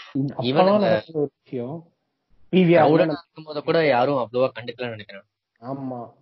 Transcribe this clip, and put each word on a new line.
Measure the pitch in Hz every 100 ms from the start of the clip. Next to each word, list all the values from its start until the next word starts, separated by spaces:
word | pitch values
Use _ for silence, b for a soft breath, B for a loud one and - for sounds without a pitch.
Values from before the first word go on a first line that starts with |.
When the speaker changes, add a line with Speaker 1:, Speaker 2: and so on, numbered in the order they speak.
| -
Speaker 1:
Even | 135 139 -
Speaker 2:
அப்பெல்லாம் | 120 147 185
Speaker 1:
அந்த | 208 202
Speaker 2:
நடக்கிற | 110 - 160
ஒரு | 139 _
விஷயம். | - 127 120 165 165 _ _ _ _ _ -
பி | 180 170
வி | 170
ஆர் | 147
Speaker 1:
crowded-ஆ | 160
Speaker 2:
நம்ம | 160
Speaker 1:
இருக்கும்போது | 147 - - 156 147
கூட | 160 165 156
யாரும் | 123 131
அவ்வளவா | 139 110 123 127 123
கண்டுக்கலன்னு | 120 117 123
நினைக்கிறேன். | 110 101 98 _ _ _ _
Speaker 2:
ஆமா. | 120 139 131 123 113 _